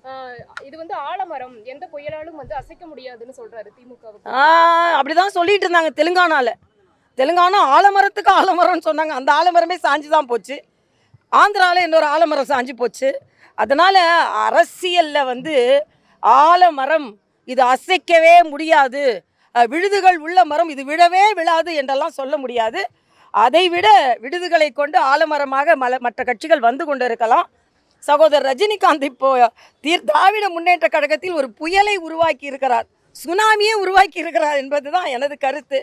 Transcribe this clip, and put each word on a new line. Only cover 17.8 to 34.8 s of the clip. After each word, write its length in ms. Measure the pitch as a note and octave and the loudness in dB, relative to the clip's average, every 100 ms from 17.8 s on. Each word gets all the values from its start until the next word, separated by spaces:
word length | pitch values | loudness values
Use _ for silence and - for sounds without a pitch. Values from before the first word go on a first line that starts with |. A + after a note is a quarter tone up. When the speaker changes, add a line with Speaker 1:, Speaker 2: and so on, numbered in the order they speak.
| - F4+ - E4 E4 F4 E4 | 0 -4 2 4 6 6 4
Speaker 2:
முடியாது, 720 | C#4+ D#4+ D#4+ C4 C4+ C#4+ F#3+ _ _ _ A#3+ | -4 0 2 2 0 -4 -4 _ _ _ 0
அஹ், 120 | A#3+ | 0
விழுதுகள் 500 | D4+ G4 G4 F#4 F4 | 0 -2 2 2 2
உள்ள 280 | D#4 F#4 E4 | 0 0 0
மரம் 240 | D4+ E4+ | 0 -4
இது 140 | C#4 C4+ | -6 -8
விழவே 480 | D#4+ F4 F#4 G#4 | 2 2 4 2
விழாது 420 | F#4+ E4 E4 E4 D#4+ | 2 0 0 -2 -6
என்றெல்லாம் 360 | C4+ C4+ D#4+ | -4 -4 -4
சொல்ல 260 | - C4+ D4 | -6 -6 -6
முடியாது. 440 | B3+ A#3+ A3 D4 G4 _ _ _ _ | -6 -4 -4 -6 -10 _ _ _ _
அதை 360 | - A#3 D4+ F#4 | 0 2 2 2
விட 480 | F4 G4+ G4+ C#4 A3 | 2 4 4 4 -2
விடுதுகளை 520 | A#3 F4 F4+ E4 D4+ | -6 -8 -2 0 0
கொண்டு 280 | B3+ C#4+ F4 | -2 -2 0
ஆலமரமாக 760 | C#4 D4 D#4+ D4+ C#4 C4+ D4 D4+ | 2 0 0 -2 -2 -2 0 0
மல-, 240 | B3 B3+ | 0 -2
மற்ற 240 | A#3+ - | -6 -6
கட்சிகள் 360 | B3 A#3 D#4 D#4 | -6 -6 0 2
வந்து 260 | A#3 C4+ D#4+ | 2 -2 -6
கொண்டிருக்கலாம். 640 | C4+ B3 A#3 A3+ C#4+ G4 _ _ _ _ _ | -4 -4 -4 0 0 0 _ _ _ _ _
சகோதரர் 420 | - D4 D#4 C#4+ C4+ | -2 2 4 2 0
ரஜினிகாந்த் 580 | C4 G#4 G#4 F#4+ D4 | -2 -2 2 2 2
இப்போ 260 | C4+ B3 C4+ B3+ A#3 _ _ _ | -4 -2 0 2 2 _ _ _
தீர்-, 200 | G3 A#3 | -4 -2
திராவிட 460 | - D4+ F#4 G#4+ G4+ | 0 2 2 2 -4
முன்னேற்ற 380 | E4+ E4+ F4 D#4+ | -4 -2 0 0
கழகத்தில் 460 | D#4+ C#4+ D#4 F#4 | -2 -4 -4 -4
ஒரு 180 | E4 C4+ | -6 -6
புயலை 440 | _ D#4 G4 G#4 G4+ | _ -4 0 0 -2
உருவாக்கி 480 | D#4+ D#4+ E4 C4+ C#4+ | -6 -2 -2 -2 -10
இருக்கிறார், 420 | C4+ C4 A#3 - _ _ - | -6 -2 -2 -4 _ _ -16
சுனாமியே 580 | C4 F#4 G#4+ G#4+ G#4 | -6 -2 0 2 0
உருவாக்கி 460 | A4 F#4 F#4+ G4 F4 | -2 0 2 2 -2
இருக்கிறார் 380 | E4 D#4+ D4+ C#4+ | -10 -6 -4 -4
என்பதுதான் 480 | C4+ D4 | -4 -6